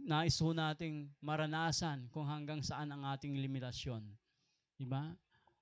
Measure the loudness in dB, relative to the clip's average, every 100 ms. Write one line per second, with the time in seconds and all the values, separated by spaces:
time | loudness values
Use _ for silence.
0 | 0 4 4 6 4 4 2 0 -2 -4
1 | -6 -8 -2 0 2 2 2 2 0 -2
2 | -4 -4 -2 -2 -4 -2 -2 -2 -4 -4
3 | -2 -2 -2 0 0 -2 -2 -4 -4 -4
4 | -6 -14 _ _ _ _ _ -8 -2 -2
5 | -2 -8 _ _ _ _